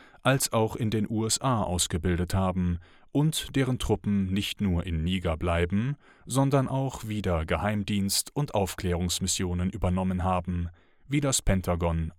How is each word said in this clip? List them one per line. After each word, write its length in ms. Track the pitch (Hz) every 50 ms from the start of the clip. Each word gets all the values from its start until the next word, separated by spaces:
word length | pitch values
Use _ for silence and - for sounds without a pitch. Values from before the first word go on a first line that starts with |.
| - - - -
als 300 | - 127 135 131 - -
auch 240 | - 113 110 107 -
in 160 | - 113 107
den 180 | 107 110 104 -
U 160 | 110 107 110
S 140 | 107 - -
A 220 | - 135 123 107 92
ausgebildet 680 | - 90 85 - - - 85 80 92 90 85 90 87 -
haben 460 | 95 95 92 95 92 90 87 87 82 - - - - - -
und 440 | - 139 151 160 - - - - -
deren 240 | 139 131 127 127 -
Truppen 460 | - - 110 95 - 107 104 101 95
nicht 360 | 92 92 104 101 - - -
nur 240 | 104 98 87 85 -
in 180 | 90 82 78 78
Niger 340 | 87 95 92 90 87 80 80
bleiben, 580 | 85 87 85 85 87 82 95 101 117 135 143 - - - - - -
sondern 420 | - 120 135 135 139 147 139 131 -
auch 400 | 131 135 135 131 - - - 110
wieder 380 | 107 104 95 98 87 80 78
Geheimdienst- 840 | 78 87 82 101 104 107 104 98 - 104 98 98 98 - - - - -
und 200 | - 147 - -
Aufklärungsmissionen 1160 | 104 98 - - - - 90 87 85 90 87 - - 95 92 - - 95 87 87 87 90 95
übernommen 520 | - 85 - 90 90 95 92 92 92 87 85
haben, 460 | 95 92 90 87 - 87 87 85 85 - - _ _ _ _ - -
wie 140 | 139 147
das 200 | 143 135 131 -
Pentagon 720 | - - 98 95 - 92 87 85 87 85 82 82 80 80 -